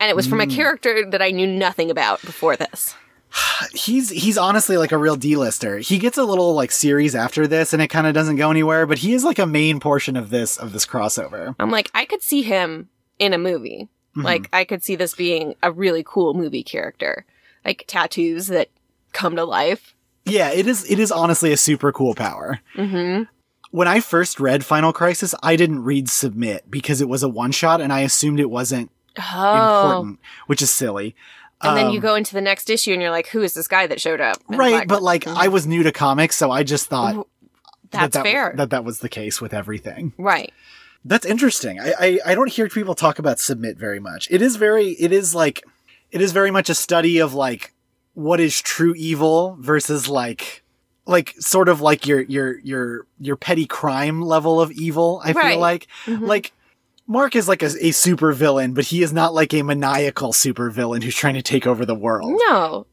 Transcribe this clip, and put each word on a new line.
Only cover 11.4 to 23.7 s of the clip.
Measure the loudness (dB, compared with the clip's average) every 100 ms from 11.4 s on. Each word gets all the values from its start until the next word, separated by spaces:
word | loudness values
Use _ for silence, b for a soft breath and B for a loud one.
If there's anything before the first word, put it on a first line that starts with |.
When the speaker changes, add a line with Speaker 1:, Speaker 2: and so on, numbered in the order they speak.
| -10 -4
Speaker 1:
I'm | -2
like, | -2 -2
I | -4
could | -4 -4
see | -2 -2
him | 0 0 -2 -6 -14 _ _ -2
in | 0
a | 0
movie. | -2 -4 -6 -14 -16 _ _
Speaker 2:
Mm-hmm. | -6
Speaker 1:
Like, | -2 -2 -2
I | -2
could | -2 -4
see | -4 -4
this | -4
being | -2 -2 -2 -4 -4
a | -4
really | 0 0 0 -2
cool | 0 0
movie | 0 -2 -6
character. | -6 -6 -8 -6 -6 -6 -10 b b b
Like, | -8 -8 -4
tattoos | -2 -2 0 -2 -2 -2
that | 0 -2 _ _ _ _
come | -4 -4 -2
to | -2
life. | 0 0 -2 _ _ _ _ -2
Speaker 2:
Yeah, | 0 2
it | 2 0
is, | 0 0
it | 0
is | 2
honestly | 2 2 2 2
a | 2
super | 2 2 0
cool | 0 0
power. | 0 -4 -6 -8 -10 _ -6
Speaker 1:
Mm-hmm. | -4 -2 -2 -2 -4 _ _ _ -6